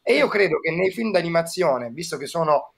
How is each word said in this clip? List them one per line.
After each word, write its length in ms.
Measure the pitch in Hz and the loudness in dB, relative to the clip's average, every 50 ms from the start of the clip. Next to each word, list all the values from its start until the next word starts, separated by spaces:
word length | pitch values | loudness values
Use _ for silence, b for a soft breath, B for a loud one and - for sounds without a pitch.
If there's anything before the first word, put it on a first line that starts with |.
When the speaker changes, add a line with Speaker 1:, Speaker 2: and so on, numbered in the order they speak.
Speaker 1:
E 140 | _ - 240 | _ 2 4
io 120 | 285 285 | 4 4
Speaker 2:
Sì. 0 | |
Speaker 1:
credo 320 | 202 - 208 196 175 156 - | 2 2 2 2 2 2 -2
che 120 | - 160 | -2 -2
nei 200 | 160 175 190 190 | -2 0 -2 -2
film 200 | 190 - 226 220 | -2 -2 -4 0
d'animazione, 760 | 190 180 170 170 170 170 165 165 - 185 175 156 135 123 120 117 | 0 0 0 2 0 0 0 -2 -2 0 2 2 2 0 -2 -8
visto 260 | 117 151 170 - 160 | -10 -10 -10 -8 -8
che 100 | 135 143 | -8 -8
sono 460 | 135 - 170 160 151 151 135 - - _ | -6 -4 -2 2 4 2 2 2 -2 _